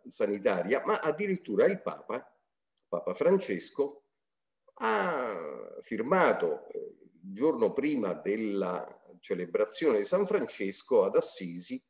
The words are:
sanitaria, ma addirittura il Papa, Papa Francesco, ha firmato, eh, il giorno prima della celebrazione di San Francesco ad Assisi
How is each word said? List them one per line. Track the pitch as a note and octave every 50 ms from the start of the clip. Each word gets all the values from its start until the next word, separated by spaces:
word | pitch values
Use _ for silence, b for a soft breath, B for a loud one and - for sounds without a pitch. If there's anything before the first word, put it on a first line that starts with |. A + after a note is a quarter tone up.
| -
sanitaria, | - - - A2 G2+ G#2 G2+ G2 A#2 F#2+ F2 E2+ G2 B2+ - -
ma | - G#3+ -
addirittura | D3+ D#3 - E3 G#3 G3 F#3 F3 - - G#2 F#2+ B2+
il | F#3 G3 F#3+
Papa, | - - D2+ D2 - - A2+ C3 - _ _ _ _ _ _ _ _ _ _ _ _
Papa | - E2+ E2+ - F2 F2+
Francesco, | - C#3+ F3 G3 F#3+ F#3+ - G2 E2+ - - - - C3+ C#3+ - - _ _ _ _ _ _ _ _ _ _ _ _ _ _ _
ha | - - A3+ A3 G#3 F#3+ F3+ D#3+ C3+ B2+ A2+ G2+ E2+ D#2+ D2+ C2+ A#1 G1+ - - -
firmato, | - - A#2 G#2 A2 C3+ F#3+ F#3 E3 B2 G2+ - F2 E2 D2 - -
eh, | - - -
il | - - - _ - - _ _ F2 G2 F#2+
giorno | G#2 C3+ D#3+ C#3 A#2 A2+ G2 -
prima | - C3 D3+ D3+ B2 G#2 F#2 E2+
della | - - G2 G#2 A2 A2 G#2 G2 G2 F#2+ F2+ F2+ - - - - - _ - - -
celebrazione | - - G2 F2 F2+ F2 - - - - - - E3 D3 A2+ G#2
di | G2+
San | - F3+ G3 G3+
Francesco | - G3+ F#3 A#2+ - - - G2+ G2 F#2+ - - - B2+ G#2+ F#2
ad | G2 -
Assisi | - - - - - F#2+ F2 E2+ F2+ F2+ - B2+ B2+ _